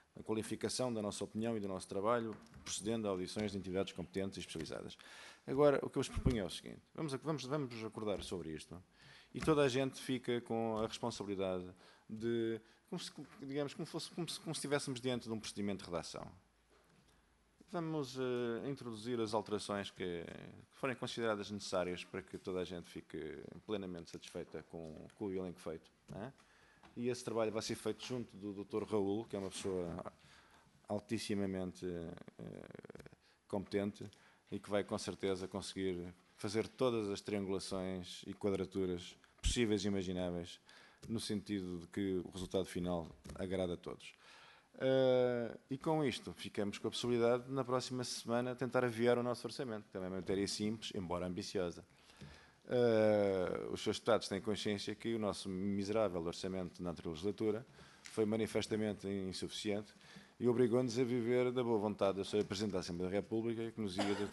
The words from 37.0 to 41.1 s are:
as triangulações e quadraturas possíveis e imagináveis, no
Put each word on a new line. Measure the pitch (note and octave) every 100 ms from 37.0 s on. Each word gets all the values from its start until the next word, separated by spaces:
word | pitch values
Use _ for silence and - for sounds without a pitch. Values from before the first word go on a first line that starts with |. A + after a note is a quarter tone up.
| G#2
as | G2
triangulações | - G2+ F#2+ F#2+ - F#2+ F#2 F#2+ F2+ - -
e |
quadraturas | G2 G#2 G2 F#2 G2 F#2 F2 F2+ - - _
possíveis | - - A2+ G#2
e | G2
imagináveis, | G2 F2+ F2+ F2+ F2 E2+ - _ - - -
no | -